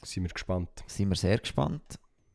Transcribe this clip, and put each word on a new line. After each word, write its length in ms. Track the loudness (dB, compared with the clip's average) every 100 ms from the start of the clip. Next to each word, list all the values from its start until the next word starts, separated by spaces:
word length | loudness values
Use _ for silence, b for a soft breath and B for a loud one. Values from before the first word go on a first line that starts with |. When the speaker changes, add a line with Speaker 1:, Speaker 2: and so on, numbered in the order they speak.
Speaker 1:
Sind 200 | -8 -4
wir 60 | -4
gespannt. 400 | -4 -2 -2 -2 -8 -8
Speaker 2:
Sind 220 | 0 2
wir 80 | 4
sehr 220 | 4 4
gespannt. 600 | 2 0 0 -2 -10 -18 _ _ _